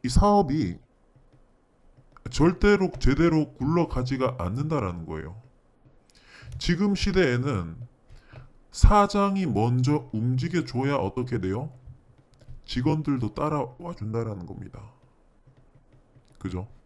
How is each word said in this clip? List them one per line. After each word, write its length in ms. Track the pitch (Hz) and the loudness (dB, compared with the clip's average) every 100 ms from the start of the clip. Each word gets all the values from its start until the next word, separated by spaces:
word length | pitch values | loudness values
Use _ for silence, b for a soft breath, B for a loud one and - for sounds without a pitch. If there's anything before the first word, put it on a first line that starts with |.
이 60 | 123 | 4
사업이 680 | 123 202 208 160 151 98 85 _ _ _ _ _ _ _ _ _ _ _ _ _ - - | 4 6 4 4 0 -2 -6 _ _ _ _ _ _ _ _ _ _ _ _ _ -18 -8
절대로 640 | 123 160 175 202 202 185 - | 2 2 4 4 4 2 2
제대로 540 | 127 143 170 160 147 | 2 4 4 4 0
굴러가지가 840 | - 131 170 165 127 123 135 127 127 | -4 0 0 0 -2 -4 -2 -2 -2
않는다라는 720 | 87 117 151 151 98 87 80 | -6 -4 -2 -2 -4 -6 -8
거예요. 340 | 78 78 107 - _ _ _ _ _ _ B B B B - | -10 -10 -16 -20 _ _ _ _ _ _ B B B B -6
지금 340 | - 170 202 | -2 2 2
시대에는 840 | 196 202 185 160 123 139 107 82 80 120 _ _ B B B B _ _ | 2 2 2 2 2 -2 -4 -6 -10 -18 _ _ B B B B _ _
사장이 760 | - - 208 202 202 196 196 180 | 4 6 6 4 2 0 0 0
먼저 600 | 104 117 123 127 147 - | 0 2 2 2 0 -2
움직여줘야 840 | 110 120 127 165 170 160 120 135 139 | -4 0 0 -2 -2 -2 -2 -2 0
어떻게 440 | 98 127 123 120 | -2 -4 -6 -4
돼요? 320 | 92 101 156 - - - _ _ _ _ - - - | -2 -4 -6 -14 -20 -20 _ _ _ _ -20 -20 -6
직원들도 680 | 127 139 156 151 135 107 | -2 0 0 -2 -2 -2
따라와 600 | - 147 151 123 - 175 - | -4 -2 -2 -4 -8 -14 -10
준다라는 480 | 107 113 113 101 87 | -6 -4 -4 -8 -12
겁니다. 460 | 92 95 - 107 _ _ _ _ _ _ _ _ _ _ _ _ - _ - | -14 -16 -16 -20 _ _ _ _ _ _ _ _ _ _ _ _ -20 _ -12
그죠? 300 | 95 90 104 - | -8 -8 -10 -18